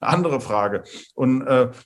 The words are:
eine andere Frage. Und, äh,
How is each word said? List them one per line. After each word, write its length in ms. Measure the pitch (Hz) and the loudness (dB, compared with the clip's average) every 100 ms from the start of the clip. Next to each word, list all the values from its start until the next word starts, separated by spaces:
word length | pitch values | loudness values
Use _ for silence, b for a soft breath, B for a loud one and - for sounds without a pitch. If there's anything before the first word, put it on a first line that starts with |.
eine 100 | - | -2
andere 300 | 175 170 135 | 0 0 -2
Frage. 420 | 113 104 101 98 B B B - | -2 -2 0 -4 B B B -2
Und, 260 | 131 131 135 | 0 0 2
äh, 240 | 131 123 - | 2 2 -2